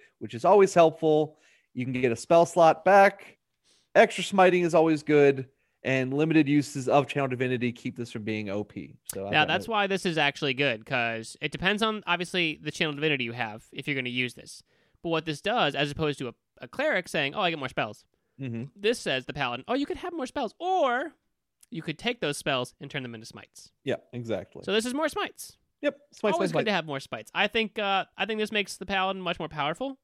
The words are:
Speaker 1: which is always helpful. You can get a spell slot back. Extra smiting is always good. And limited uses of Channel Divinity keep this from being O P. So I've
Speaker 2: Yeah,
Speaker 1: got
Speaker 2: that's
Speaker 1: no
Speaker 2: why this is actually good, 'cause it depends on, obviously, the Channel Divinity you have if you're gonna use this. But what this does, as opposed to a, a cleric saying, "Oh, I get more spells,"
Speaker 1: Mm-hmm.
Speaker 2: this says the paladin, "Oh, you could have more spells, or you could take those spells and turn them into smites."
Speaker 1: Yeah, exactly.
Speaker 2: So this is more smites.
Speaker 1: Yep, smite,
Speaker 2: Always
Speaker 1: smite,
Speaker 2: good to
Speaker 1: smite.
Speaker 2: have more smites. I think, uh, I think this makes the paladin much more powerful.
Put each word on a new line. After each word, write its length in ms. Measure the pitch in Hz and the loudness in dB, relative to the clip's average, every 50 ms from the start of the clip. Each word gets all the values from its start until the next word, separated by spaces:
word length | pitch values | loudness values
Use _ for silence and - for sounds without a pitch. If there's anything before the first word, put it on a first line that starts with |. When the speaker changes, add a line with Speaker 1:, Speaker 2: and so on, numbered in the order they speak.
| _ _ _ - | _ _ _ -14
Speaker 1:
which 140 | - 107 - | -12 -10 -6
is 120 | 113 - | 0 4
always 280 | 175 196 208 196 190 - | 6 6 8 6 6 6
helpful. 640 | 175 165 160 156 - 160 156 151 151 156 147 - _ _ _ _ _ _ _ - | 6 6 6 4 2 2 4 4 4 2 0 -6 _ _ _ _ _ _ _ -8
You 100 | 120 127 | -8 -6
can 80 | 131 127 | -4 -2
get 180 | 127 127 123 | 0 0 0
a 40 | 113 | 0
spell 300 | - - - 170 170 170 | 0 2 4 6 6 6
slot 400 | - - 180 165 160 151 - - | 4 4 6 6 6 6 4 4
back. 520 | 185 196 202 196 202 202 - - - - _ _ _ _ _ _ _ _ _ _ _ - | 6 8 8 8 8 4 0 -14 -20 -20 _ _ _ _ _ _ _ _ _ _ _ 4
Extra 300 | - 175 180 - - 175 | 6 6 6 4 -2 -6
smiting 400 | - 202 196 185 185 180 180 175 | 0 4 6 6 6 6 4 2
is 100 | 165 160 | 4 4
always 300 | 165 160 165 156 147 - | 4 4 4 2 0 2
good. 440 | - 151 147 143 139 139 131 131 - _ _ _ _ _ _ - | 2 4 6 6 6 4 2 -2 -12 _ _ _ _ _ _ -4
And 320 | - 131 131 127 127 135 | -2 0 0 0 0 0
limited 340 | 143 156 160 156 160 151 135 | 0 2 4 4 4 4 4
uses 400 | 147 147 139 - - 143 123 123 | 4 2 0 -2 -6 -6 0 2
of 160 | 127 143 139 | 4 4 2
Channel 220 | - - 143 139 | 2 -2 -4 -4
Divinity 440 | 127 127 120 131 127 127 120 120 120 | -2 -2 -2 -2 -2 -2 -2 -2 -4
keep 240 | 117 - - 127 - | -4 -6 -10 -10 -8
this 160 | - 120 117 | -10 -10 -10
from 120 | - 117 107 | -10 -8 -6
being 260 | 110 110 107 107 101 | -6 -6 -6 -6 -6
O 140 | 95 104 104 | -6 -6 -6
P. 320 | - - 104 76 - - - _ - - | -8 -10 -14 -14 -16 -18 -20 _ -12 -10
So 140 | 95 98 | -8 -6
I've 40 | 98 123 | -2 0
Speaker 2:
Yeah, 80 | 151 | 0
Speaker 1:
got 80 | 151 147 | 2 2
Speaker 2:
that's 180 | 160 190 196 | 0 -4 -4
Speaker 1:
no 60 | - 226 | -2 -2
Speaker 2:
why 120 | 208 202 | -2 0
this 180 | 190 196 185 - | 0 -2 -2 -2
is 140 | 190 160 | -2 0
actually 380 | 156 147 143 135 - 160 147 131 | 0 0 0 -2 -2 -4 -4 -2
good, 280 | 123 143 139 117 107 113 | 0 -2 -2 -2 -4 -6
'cause 540 | - 139 123 117 117 113 113 113 - - - | -6 -4 -2 -2 -2 -4 -6 -10 -12 -12 -8
it 100 | 151 151 | -8 -8
depends 320 | - 147 170 185 208 202 220 | -6 -2 -2 -2 0 0 -2
on, 180 | 220 214 208 - | -2 -4 -4 -4
obviously, 520 | 170 175 175 180 - - 185 170 160 147 - 160 | -4 -4 -4 -4 -4 -2 -2 -2 -2 -4 -6 -10
the 80 | 151 | -8
Channel 240 | - - 175 156 147 | -4 -2 -2 -2 -2
Divinity 280 | 139 151 160 147 131 123 | -2 -2 0 0 -2 -4
you 100 | 117 113 | -4 -6
have 300 | 123 120 110 104 113 - _ | -6 -6 -8 -8 -12 -18 _
if 160 | - 135 135 | -16 -10 -6
you're 60 | 151 139 | -6 -4
gonna 140 | 135 127 123 | -4 -4 -4
use 240 | 120 123 127 123 - | -4 -4 -4 -4 -6
this. 300 | - - - - - - _ _ _ _ _ _ _ - | -12 -20 -20 -20 -20 -20 _ _ _ _ _ _ _ -6
But 60 | 175 | -2
what 160 | 165 160 160 | -2 -2 -2
this 160 | 165 151 - | -4 -6 -6
does, 340 | - 202 226 240 180 147 139 | -4 -2 0 2 2 2 2
as 160 | 143 147 143 | 0 -2 -2
opposed 260 | 143 - 160 147 139 - | -2 -2 -2 -2 -2 -4
to 100 | 139 120 | -6 -10
a, 40 | - _ _ _ _ - | -10 _ _ _ _ -18
a 80 | - | -18
cleric 400 | 123 - - 277 311 262 185 175 | -10 -6 -2 -2 0 0 -2 -2
saying, 280 | - - 170 143 139 - | -2 -2 -2 -2 -2 -2
"Oh, 60 | - | -2
I 100 | 190 175 | -2 -2
get 80 | 165 151 | -2 -2
more 100 | 131 123 | -6 -6
spells," 340 | - - 131 110 104 - _ _ _ _ _ _ _ - | -4 -4 -4 -4 -6 -12 _ _ _ _ _ _ _ -12
Speaker 1:
Mm-hmm. 220 | 135 127 117 113 123 143 - | -10 -8 -8 -8 -10 -12 -8
Speaker 2:
this 220 | 202 202 214 247 | -4 -2 -2 -2
says 300 | - - 175 139 131 127 | -2 -2 -4 -4 -4 -4
the 60 | - 135 | -6 -6
paladin, 300 | 147 139 123 120 120 - | -4 -4 -4 -4 -6 -6
"Oh, 80 | - 240 | -4 -4
you 100 | 269 285 | -2 -2
could 120 | - 359 | -4 -6
have 140 | - - 359 | -8 -8 -8
more 140 | 339 320 254 | -8 -6 -8
spells, 300 | 247 - 294 269 208 - | -6 -6 -6 -6 -6 -6
or 560 | - 330 370 381 370 302 254 240 247 311 320 - _ _ _ _ _ _ _ _ _ _ - | -6 -2 0 2 2 2 2 0 0 -4 -6 -10 _ _ _ _ _ _ _ _ _ _ -14
you 140 | - 165 156 | -12 -10 -8
could 160 | - 151 - | -8 -8 -4
take 200 | - 233 254 - | -4 -4 -4 -2
those 160 | - 147 147 - | -4 -4 -4 -4
spells 340 | - 156 139 127 123 - - - | -2 -2 -2 -2 -2 -6 -10 -14
and 80 | 143 139 | -14 -10
turn 140 | - 143 127 | -8 -8 -8
them 100 | 123 117 | -10 -12
into 140 | 110 113 | -14 -16
smites." 440 | - - 104 - - - - - - _ _ - | -18 -18 -20 -20 -20 -20 -20 -20 -20 _ _ -4
Speaker 1:
Yeah, 140 | 131 120 - - _ | -4 -4 -4 -6 _
exactly. 520 | - 120 120 113 110 92 90 - - - - | -12 -8 -6 -4 -4 -4 -6 -8 -16 -12 -6
Speaker 2:
So 80 | - - | -2 -2
this 140 | - 214 | 0 0
is 80 | 247 247 | -2 -2
more 120 | 285 320 | -4 -4
smites. 480 | 294 - 415 381 - - - - - - _ _ _ _ _ | -4 -4 -4 -8 -8 -10 -14 -18 -20 -20 _ _ _ _ _
Speaker 1:
Yep, 180 | - 285 285 - _ _ - | -4 -4 -4 -6 _ _ -8
smite, 200 | - - 214 - | -2 0 0 2
Speaker 2:
Always 160 | 330 190 180 | 2 0 0
Speaker 1:
smite, 120 | 160 151 | 0 0
Speaker 2:
good 40 | 139 | 0
to 60 | - | 0
Speaker 1:
smite. 40 | 202 | 0
Speaker 2:
have 80 | 175 156 | -2 -2
more 120 | 156 143 135 | -4 -6 -8
smites. 320 | - - - 113 107 - - | -8 -10 -12 -12 -12 -6 -2
I 100 | 170 196 | 0 0
think, 300 | 208 - 233 220 196 - | 0 0 -2 -2 -2 -4
uh, 280 | 226 208 196 196 190 170 - _ | -4 -2 0 0 -2 -2 -4 _
I 80 | - 190 | -6 -4
think 140 | 202 220 214 | -4 -2 -4
this 120 | 214 208 | -4 -2
makes 260 | 214 208 196 - - | -2 -2 -4 -4 -6
the 100 | - 190 | -12 -8
paladin 340 | 185 202 190 185 190 190 190 | -4 -2 0 0 -2 -2 -4
much 160 | 185 170 180 | -4 -6 -4
more 120 | - 170 151 | -4 -6 -8
powerful. 500 | 156 156 139 147 165 - 262 277 269 - | -4 -4 -4 -2 -2 -4 -6 -8 -8 -12